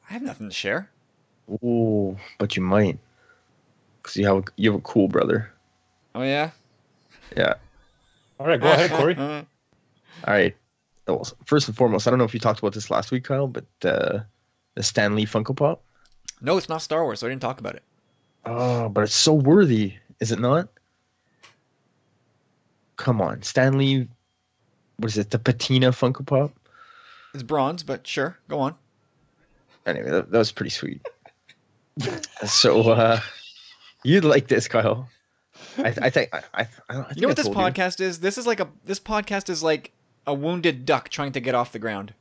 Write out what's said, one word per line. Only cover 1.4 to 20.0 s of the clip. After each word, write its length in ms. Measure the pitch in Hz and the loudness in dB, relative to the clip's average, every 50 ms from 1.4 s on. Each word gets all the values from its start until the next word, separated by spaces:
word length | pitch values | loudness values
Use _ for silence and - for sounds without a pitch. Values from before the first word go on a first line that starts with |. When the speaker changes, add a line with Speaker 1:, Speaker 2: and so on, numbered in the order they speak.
| _ - 101 107 - | _ -10 -10 -4 -2
Speaker 2:
Ooh, 520 | 120 120 117 113 110 107 104 101 95 92 98 - - - _ | 0 2 2 2 2 2 2 0 -2 -4 -8 -14 -20 -6 _
but 160 | 101 101 - | -4 -2 -2
you 60 | 98 | -2
might. 360 | 92 92 98 104 107 95 73 - _ _ _ _ _ _ _ _ _ _ _ _ _ _ _ _ _ _ _ _ _ | 0 2 4 4 4 2 0 -4 _ _ _ _ _ _ _ _ _ _ _ _ _ _ _ _ _ _ _ _ _
'Cause 120 | - - | -10 -4
you 80 | - 101 | 0 2
have 100 | 101 98 98 | 4 4 2
a, 60 | 95 - _ | 0 -4 _
you 140 | - 101 110 | 0 2 2
have 60 | 104 - | 2 0
a 40 | - | -4
cool 220 | - - 113 98 95 | 0 2 2 2 4
brother. 440 | 101 - - - - 117 110 - _ _ _ _ _ _ _ _ _ _ _ _ _ | 4 2 2 2 2 0 0 -4 _ _ _ _ _ _ _ _ _ _ _ _ _
Speaker 1:
Oh, 80 | 117 | -6
yeah? 300 | 127 135 139 147 151 160 - _ _ _ _ _ _ _ _ _ _ _ _ - - - - | -4 -2 0 -2 -2 -4 -6 _ _ _ _ _ _ _ _ _ _ _ _ -20 -20 -8 -2
Speaker 2:
Yeah. 180 | - - - - - - - _ _ _ _ _ _ _ _ _ _ _ _ _ _ | 0 2 2 0 -2 -8 -20 _ _ _ _ _ _ _ _ _ _ _ _ _ _
Speaker 3:
All 60 | 139 | 0
right, 120 | 160 165 127 | 2 2 4
go 140 | 120 151 | 6 6
ahead, 180 | 160 143 170 180 | 6 6 4 2
Corey. 240 | 156 - 139 160 180 | 2 2 2 2 2
Speaker 1:
<laughs> 20 | 147 | 0
Speaker 2:
All 260 | 135 143 151 147 156 _ _ _ _ _ _ _ _ _ _ _ _ _ - - - | -4 -6 -6 -8 -12 _ _ _ _ _ _ _ _ _ _ _ _ _ -20 -10 -4
right. 300 | - 101 104 90 92 - _ _ _ _ _ _ _ _ _ _ | 0 2 2 2 2 0 _ _ _ _ _ _ _ _ _ _
Well, 140 | - 87 - | -4 -4 -4
s-, 140 | - - - _ - | -4 -10 -14 _ -4
first 240 | - 147 151 139 - | 0 0 0 0 0
and 80 | 107 | 0
foremost, 300 | - 127 117 107 92 - | 0 0 2 2 0 0
I 40 | 123 | 2
don't 80 | 123 127 | 2 2
know 60 | 123 | 0
if 80 | 110 | 0
you 80 | - 117 | -2 -2
talked 200 | - 113 107 - | -2 -2 -2 0
about 120 | - 101 | -2 -4
this 180 | 98 107 104 - | -4 -4 -8 -4
last 200 | - 107 104 - | -4 -4 -2 -2
week, 140 | 127 127 127 | -6 -6 -4
Kyle, 220 | - 139 135 143 139 | -4 -4 -2 -2 -4
but, 180 | 143 - - _ _ _ - | -6 -10 -12 _ _ _ -2
uh, 360 | 90 - - - - - 104 110 - _ _ _ _ _ _ _ _ _ | 0 0 0 0 -2 -2 -4 -6 -10 _ _ _ _ _ _ _ _ _
the 60 | - | -6
Stan 320 | 104 - - - 104 101 104 | -6 -2 0 0 0 2 0
Lee 120 | 107 107 | 0 -2
Funko 280 | 104 - 113 107 - 135 | 0 -2 -4 -2 -2 -2
Pop. 280 | - 147 147 170 - _ _ _ _ _ _ _ _ _ - - _ | 0 0 0 0 -2 _ _ _ _ _ _ _ _ _ -20 -20 _
Speaker 1:
No, 160 | - 135 175 | -2 0 0
it's 140 | 190 - - | 0 0 -4
not 100 | 165 160 | -8 -8
Star 220 | - - 151 160 | -4 -2 -2 0
Wars, 180 | 165 139 107 101 | 0 0 -2 -4
so 60 | 120 | -6
I 40 | 117 | -6
didn't 120 | 131 131 | -6 -4
talk 180 | 127 117 135 - | -6 -6 -6 -6
about 140 | 117 95 90 | -10 -10 -10
it. 80 | - _ _ _ _ _ _ _ _ _ _ _ _ _ | -12 _ _ _ _ _ _ _ _ _ _ _ _ _
Speaker 2:
Oh, 420 | 117 117 120 123 123 123 120 117 110 | -8 -4 -2 -2 0 0 0 -2 -2
but 140 | 101 107 107 | 0 0 0
it's 100 | 107 - | 0 2
so 200 | - - 160 156 | 2 4 4 4
worthy, 580 | 156 135 135 160 208 196 151 120 110 104 95 95 - | 6 6 6 6 8 6 6 4 2 0 -2 -4 -12